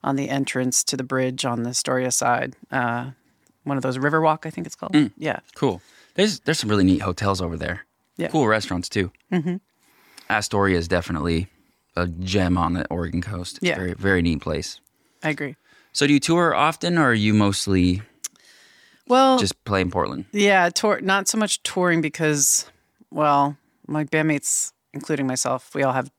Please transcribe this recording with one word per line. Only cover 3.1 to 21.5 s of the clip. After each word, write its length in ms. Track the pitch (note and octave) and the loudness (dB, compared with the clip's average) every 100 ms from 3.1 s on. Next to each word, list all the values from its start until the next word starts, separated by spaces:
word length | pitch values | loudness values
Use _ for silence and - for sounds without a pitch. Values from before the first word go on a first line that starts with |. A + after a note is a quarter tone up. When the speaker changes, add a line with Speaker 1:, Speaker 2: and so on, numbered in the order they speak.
| C3 _ _ _ _ | -14 _ _ _ _
Speaker 1:
one 120 | - C#3 | -6 -4
of 60 | |
those 140 | C3 C3 | -2 -2
Riverwalk, 460 | C#3+ D#3 D#3+ D#3 E3 | 0 2 2 0 -4
I 40 | |
think 160 | D#3 E3 | -10 -12
it's 100 | - | -10
called. 160 | - | 0
Speaker 2:
Mm. 200 | D3+ C3 - | 2 2 -2
Speaker 1:
Yeah. 220 | D#3 - _ | -6 -6 _
Speaker 2:
Cool. 260 | - C#3 F2 _ _ _ | -4 -2 -2 _ _ _
There's, 260 | - G#3 G3 | 0 0 0
there's 180 | - D#3+ | -4 -2
some 100 | G#2+ | 0
really 140 | G#2 | 4
neat 180 | F#2+ F#2 | 4 4
hotels 380 | G2+ F2+ G#2 F#2+ | 0 -2 0 0
over 160 | F2+ E2 | -2 -6
there. 280 | D2+ F2 - _ _ - | -6 -8 -12 _ _ -8
Speaker 1:
Yeah. 120 | E3 | -4
Speaker 2:
Cool 200 | D#3 A#2+ | 0 2
restaurants, 400 | A2 G#2 F2+ F2 | 2 0 -6 -4
too. 240 | - F2+ _ _ | -2 -4 _ _
Speaker 1:
Mm-hmm. 240 | F3+ D#3+ F3+ _ _ _ _ _ - - | -2 -2 -6 _ _ _ _ _ -20 -4
Speaker 2:
Astoria 460 | G#2+ G#2 G#2 G2 F2+ | -4 0 2 4 2
is 120 | E2+ | 2
definitely 580 | F2+ E2+ E2 D#2+ E2 F#2 _ _ _ _ - | -2 0 -4 0 0 -2 _ _ _ _ -4
a 100 | F2+ | -4
gem 520 | E2 F#2 G2+ F2+ F2+ | -4 -2 0 2 2
on 160 | E2+ | 2
the 120 | F2 - | -2 -4
Oregon 340 | E2+ E2+ F2 | -4 -4 -4
coast. 340 | F2+ F#2+ F2 - | -4 -8 -10 -4
It's 80 | F#3 | -2
Speaker 1:
Yeah. 100 | F2+ | -2
Speaker 2:
very, 180 | F#2 | -4
very 260 | E2+ F#2+ F#2+ | -2 2 4
neat 180 | E2+ D#2 | 4 0
place. 360 | - D2+ - - _ _ _ _ | -2 -4 -6 -12 _ _ _ _
Speaker 1:
I 80 | D#3+ | -6
agree. 260 | D3 C#3+ - _ _ _ | -6 -8 -12 _ _ _
Speaker 2:
So 140 | - D3 | 0 4
do 60 | |
you 80 | D3 | 4
tour 340 | - E3+ E3+ | 4 2 4
often, 440 | F2 D3+ D#3+ F3 E3+ | 2 0 0 0 2
or 80 | C#3+ | 4
are 40 | |
you 180 | A2+ G#2 | 4 4
mostly 680 | G#2+ G2+ G2 - F#2+ F2+ F#2 G#2+ _ - _ _ - _ _ _ _ _ | 4 4 0 0 2 4 2 -4 _ -16 _ _ -20 _ _ _ _ _
Speaker 1:
Well, 300 | B3 C4+ C4 | 4 6 4
Speaker 2:
just 240 | G3+ - | 2 -4
play 160 | - G2+ | -2 0
in 100 | F#2 | 0
Portland? 360 | F2+ E2 C2+ - | 0 -2 -4 -8
Speaker 1:
yeah, 360 | G#3 G3+ F#3+ F3 | 0 4 4 2
tour, 320 | - A3 G3+ | 0 0 0
not 280 | F#3+ G3 F#3+ | 0 -2 0
so 100 | A3+ | -2
much 240 | G#3+ | -2